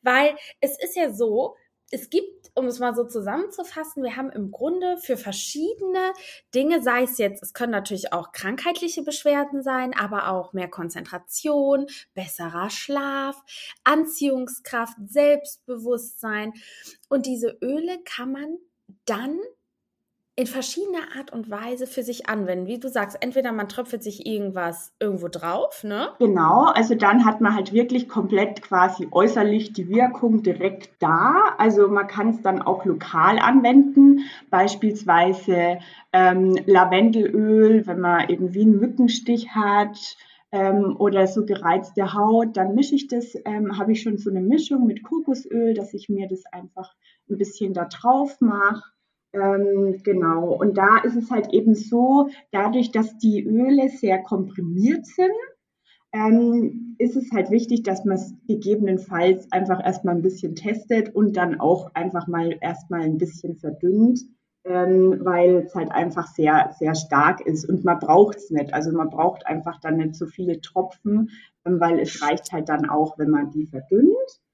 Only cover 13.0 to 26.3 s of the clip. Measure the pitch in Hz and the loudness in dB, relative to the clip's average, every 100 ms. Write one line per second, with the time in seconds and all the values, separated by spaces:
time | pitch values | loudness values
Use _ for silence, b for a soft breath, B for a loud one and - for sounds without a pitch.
13 | 277 277 269 277 _ B B B - 302 | -6 -6 -8 -12 _ B B B 0 0
14 | 320 - 285 262 247 - - 240 233 - | 0 -2 -2 -2 -6 -12 -10 -8 -8 -12
15 | 202 269 294 294 294 - - 240 226 240 | -4 0 2 2 -2 -20 -14 -10 -6 -6
16 | 233 - 220 214 214 220 B B B B | -8 -14 -8 -8 -8 -12 B B B B
17 | _ 277 262 247 226 - 240 294 339 359 | _ -4 -2 -4 -6 -6 -6 -6 -6 -10
18 | 349 - 254 277 294 339 _ _ _ - | -12 -12 -10 -10 -10 -12 _ _ _ -18
19 | - 208 262 330 480 494 _ _ _ _ | -10 -8 -6 -8 -10 _ _ _ _ _
20 | _ _ _ - 247 262 254 - 403 339 | _ _ _ -6 -6 -6 -10 -8 -6 -8
21 | 311 262 269 233 220 208 233 247 254 254 | -10 -14 -14 -12 -12 -12 -10 -8 -8 -8
22 | 233 240 - 214 185 180 185 240 262 247 | -8 -8 -6 -4 -4 -4 -6 -8 -6 -4
23 | 202 202 247 254 254 220 202 - 240 226 | -4 -6 -4 -2 -2 -4 -8 -8 -10 -10
24 | 208 208 - 214 202 185 170 170 - _ | -10 -12 -8 -6 -4 -4 -6 -6 -16 _
25 | 214 190 170 170 165 190 587 554 214 208 | -4 -4 -8 -8 -6 -4 -4 -6 -8 -6
26 | 302 - 226 | -8 0 2